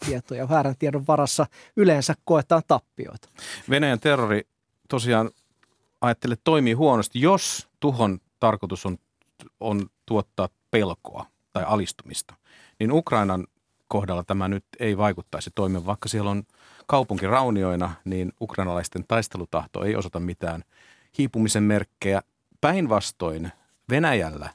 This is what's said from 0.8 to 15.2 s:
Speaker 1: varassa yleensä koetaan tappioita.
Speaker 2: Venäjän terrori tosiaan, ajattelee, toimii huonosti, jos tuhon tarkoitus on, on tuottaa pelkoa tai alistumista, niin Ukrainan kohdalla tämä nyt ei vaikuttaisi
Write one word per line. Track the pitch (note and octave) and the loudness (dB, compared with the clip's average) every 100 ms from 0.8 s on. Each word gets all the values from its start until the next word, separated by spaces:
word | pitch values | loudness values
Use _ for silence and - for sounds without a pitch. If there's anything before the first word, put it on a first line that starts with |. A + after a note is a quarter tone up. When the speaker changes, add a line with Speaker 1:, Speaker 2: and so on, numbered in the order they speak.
| D3 C#3+ C#3 | -2 -2 2
Speaker 1:
varassa | D3 C#3 - D3+ - - - | 2 2 2 0 -2 -8 4
yleensä | F#3+ D3 C3 D3+ - | 6 6 2 -4 2
koetaan | D#3+ - E3 - | 2 4 2 4
tappioita. | C#3 - - - - - - - - - | 0 0 -14 -14 -14 -20 -18 -16 -14 0
Speaker 2:
Venäjän | C#3 D3 A#2+ | 2 2 2
terrori | D3+ C#3 A2 G#2 - _ _ _ _ | 2 2 2 0 -2 _ _ _ _
tosiaan, | A#2+ A#2 A2+ A2+ - _ _ _ _ _ _ | -4 2 2 0 -6 _ _ _ _ _ _
ajattelee, | B2 A#2 B2 A#2 | 0 0 -2 -2
toimii | - D#3 B2 | 2 4 4
huonosti, | A#2 D3+ A#2+ G2+ B2 | 4 4 4 0 2
jos | D#3 F#3+ - - - _ | 2 2 0 -6 -12 _
tuhon | D3 B2 G#2+ F#2+ _ _ | -2 2 0 0 _ _
tarkoitus | A#2 G#2+ F#2 F#2 F#2+ | 0 2 -6 -8 -8
on, | F2+ _ _ _ _ - _ | -8 _ _ _ _ -20 _
on | A2 G#2 G2 _ - | -4 -4 -4 _ -4
tuottaa | G#2+ - - F#2 - _ | -2 -2 -6 -6 -8 _
pelkoa | A2+ G2 E2 - - - _ _ | 0 0 -4 -12 -16 -18 _ _
tai | G2+ F2 | -6 -2
alistumista, | G#2+ F2+ - - - - - _ _ - _ | -2 -2 -10 -12 -12 -12 -18 _ _ -20 _
niin | A2 | 0
Ukrainan | D#3 - A2+ G2+ F#2+ F2+ _ _ _ _ | 0 2 0 2 -2 -6 _ _ _ _
kohdalla | G#2 F#2+ F2 | -4 -2 -4
tämä | F2 G2 F#2 | -4 -4 -2
nyt | G2 - - | -4 -8 -6
ei | A2+ G2 | -4 0
vaikuttaisi | G#2 F2+ | 0 0